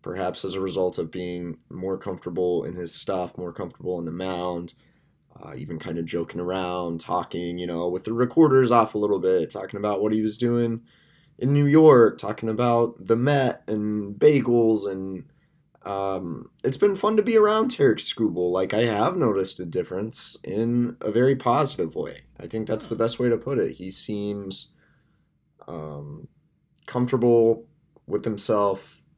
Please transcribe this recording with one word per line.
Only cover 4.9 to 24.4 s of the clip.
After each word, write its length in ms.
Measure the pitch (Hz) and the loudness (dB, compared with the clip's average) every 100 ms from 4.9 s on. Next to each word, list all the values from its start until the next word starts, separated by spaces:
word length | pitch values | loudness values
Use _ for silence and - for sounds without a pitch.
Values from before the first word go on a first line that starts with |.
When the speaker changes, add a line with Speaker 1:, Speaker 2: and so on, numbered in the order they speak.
| _ _ _ _ - | _ _ _ _ -20
Speaker 1:
uh, 120 | - 67 | -16 -14
even 220 | 76 82 | -10 -10
kinda 240 | - 82 | -8 -6
joking 380 | 82 85 82 87 | -4 -6 -6 -6
around, 600 | 90 92 90 90 87 82 | -4 -4 -4 -4 -6 -6
talking, 580 | - 90 85 85 87 87 | -4 -4 -4 -6 -6 -6
you 80 | 90 | -6
know, 220 | 85 87 | -4 -2
with 160 | 92 | -4
the 80 | 107 | -4
recorders 580 | 117 135 - 156 131 123 | 0 2 6 6 6 6
off 220 | 120 110 | 4 4
a 40 | 110 | 0
little 220 | 104 98 | 0 2
bit, 300 | 92 92 80 | 2 2 0
talking 280 | 101 95 101 | -6 -10 -4
about 240 | 104 101 | -4 0
what 100 | 107 | 0
he 100 | 110 | 0
was 160 | 110 104 | -2 -2
doing 440 | 120 120 117 113 - _ _ _ _ - | 0 0 0 -4 -10 _ _ _ _ -4
in 140 | - | 0
New 120 | 143 143 | 4 6
York, 520 | 156 156 127 110 - | 8 10 10 8 4
talking 300 | 101 107 113 | -8 -6 -4
about 580 | 110 123 120 123 - 95 | 0 2 4 2 -2 -2
the 100 | 117 | 0
Met 460 | 131 143 127 - - | 2 2 0 -2 -6
and 500 | 107 107 107 101 101 | -4 -2 -4 -6 4
bagels, 720 | 151 143 117 120 113 110 98 | 4 4 2 4 4 2 0
and, 340 | 95 95 92 - _ _ _ _ _ | -6 -8 -10 -14 _ _ _ _ _
um, 640 | 95 98 98 95 90 69 - - | -8 -6 -4 -4 -6 -10 -14 -6
it's 120 | 131 - | -4 2
been 200 | 202 196 | 2 2
fun 200 | 208 220 | 2 2
to 60 | |
be 140 | 202 226 | 4 4
around 340 | 208 220 220 | 4 4 0
Tarek 260 | - 139 107 | 4 2 4
Skubal. 520 | - - 110 87 90 | -2 -2 -2 0 0
Like, 220 | 92 90 | 0 0
I 100 | 104 120 | 0 2
have 300 | 104 131 185 | 2 0 2
noticed 440 | 127 98 92 - | 0 0 -2 -4
a 60 | 87 | -6
difference 680 | 90 82 92 110 - - - | -4 -4 -6 -8 -8 -12 -12
in 520 | - 98 117 120 120 - | -8 -2 0 0 0 -4
a 100 | 110 | -2
very 240 | 107 127 131 | 2 4 2
positive 580 | 120 127 139 - 82 - | 2 2 0 -2 -6 -6
way. 260 | 67 - _ - | -10 -12 _ -18
I 80 | 92 | -10
think 180 | 110 107 | -8 -4
that's 180 | 110 - | -6 -4
the 100 | 113 | -2
Speaker 2:
Hmm. 20 | |
Speaker 1:
best 200 | 113 - | -2 0
way 80 | 123 | 0
to 80 | 117 | 0
put 200 | 135 131 | -2 -2
it. 140 | 90 | -2
He 180 | - 92 | -4 -12
seems, 840 | 95 - 104 104 101 | -10 -8 -6 -6 -6